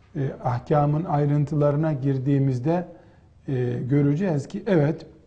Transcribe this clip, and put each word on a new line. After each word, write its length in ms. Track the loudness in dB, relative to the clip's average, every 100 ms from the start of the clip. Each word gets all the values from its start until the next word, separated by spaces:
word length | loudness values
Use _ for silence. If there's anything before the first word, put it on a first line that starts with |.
| _ -8
e, 140 | -6 -4
ahkamın 600 | -4 -4 0 2 2 0
ayrıntılarına 880 | 0 0 2 2 0 2 2 2 0
girdiğimizde, 960 | 0 -2 -2 0 2 2 0 0 -2 -4 -14 -20 -20 _ _ -6
e, 300 | -2 -2 -4 0
göreceğiz 600 | 2 2 2 0 -2 -4
ki 140 | -8 0
evet, 400 | 2 2 0 -8 -20